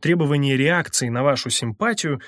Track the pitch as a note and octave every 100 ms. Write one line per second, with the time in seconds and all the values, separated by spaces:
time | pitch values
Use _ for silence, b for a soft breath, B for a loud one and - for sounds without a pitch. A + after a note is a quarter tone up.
0 | D#3 F3 D3 D3 C#3 C3+ C#3+ F3 - -
1 | B2 A#2+ C#3 C3 B2 - A#2 G#2+ A3 A3
2 | D#3+ C3+